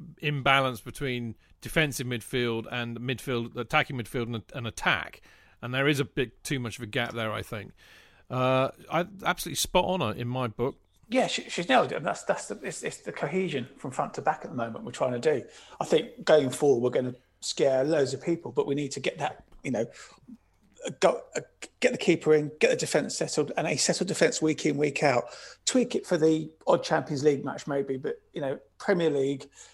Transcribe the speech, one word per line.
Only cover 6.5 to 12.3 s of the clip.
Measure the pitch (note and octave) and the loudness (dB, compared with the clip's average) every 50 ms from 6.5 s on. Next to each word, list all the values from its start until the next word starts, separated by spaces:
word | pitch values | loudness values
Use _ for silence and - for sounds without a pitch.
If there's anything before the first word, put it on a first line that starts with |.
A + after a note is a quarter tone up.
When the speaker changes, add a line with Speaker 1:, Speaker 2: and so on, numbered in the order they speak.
| D#3 C3+ | -4 -4
Speaker 1:
much | B2 A2+ G#2 - | -4 -6 -6 -8
of | B2 | -8
a | G#2 | -6
gap | G#2 C3 A#2+ A#2 A2+ | -4 -2 -2 -2 -2
there, | A2+ A2+ A2 | -4 -4 -4
I | G#2+ G#2+ | -4 -4
think. | G#2 - - G#2+ G2+ - - _ - - - - - - _ _ _ - | -6 -8 -8 -10 -10 -12 -16 _ -20 -20 -20 -20 -20 -20 _ _ _ -6
Uh, | B2 B2+ B2+ B2+ C3 C3 C3 C3+ - - - - | -2 0 2 4 4 4 2 0 -2 -8 -8 -4
I, | - D#3+ F3+ - G3 F#3 - | -2 -2 -2 -2 -6 -6 -4
absolutely | F3 F#3 - - - C3+ | -2 -2 -2 -4 -6 -4
spot | - - - - F3+ F#3 | -4 -2 2 2 2 4
on | - F#3 F#3+ C#3+ G#2+ A2 - | 4 2 0 0 0 -2 -2
in | A#2+ A#2+ | -4 -4
my | B2+ C3 B2+ A#2 | -2 -2 -2 -4
book. | G#2 - A#2+ C3+ - - _ _ _ _ _ - | -2 -2 -2 -2 -2 -4 _ _ _ _ _ -2
Speaker 2:
Yeah, | G#3+ B3+ A3 F3 | 0 0 2 2
she, | - - - - | 0 -4 -6 -6
she's | - - F3 G3+ | -6 -4 0 4
nailed | C4 A#3+ E3 C3 | 4 4 4 2
it. | - - | 0 -2
And | - | -2
that's, | - G3+ - - | -2 -4 -2 -2
that's | - | -2